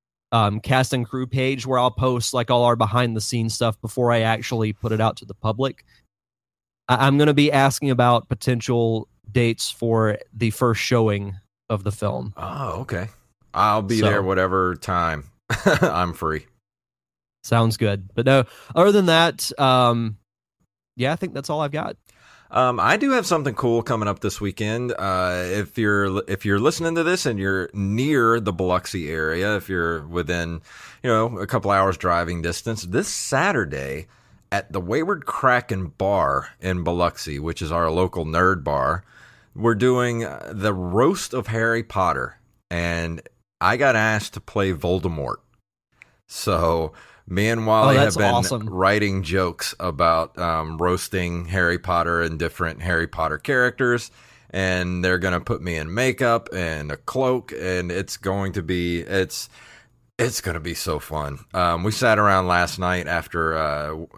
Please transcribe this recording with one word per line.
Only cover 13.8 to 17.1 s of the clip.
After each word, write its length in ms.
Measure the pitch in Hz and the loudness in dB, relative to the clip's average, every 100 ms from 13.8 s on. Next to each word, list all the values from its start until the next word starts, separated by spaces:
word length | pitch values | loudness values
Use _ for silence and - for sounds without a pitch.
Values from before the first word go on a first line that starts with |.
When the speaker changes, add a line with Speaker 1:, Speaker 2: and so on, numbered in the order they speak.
Speaker 2:
be 180 | 98 113 | 0 2
Speaker 1:
So 60 | 107 | 2
Speaker 2:
there 140 | 101 | 2
whatever 540 | 95 95 92 95 90 | 2 2 2 2 0
time 560 | 90 - 90 82 76 - _ - | -2 -4 -2 0 -4 -10 _ -6
<laughs> 160 | - | 0
I'm 480 | - 151 175 82 90 | 2 2 2 0 -2
free. 340 | 82 80 78 - _ _ _ _ _ _ | -2 -4 -4 -8 _ _ _ _ _ _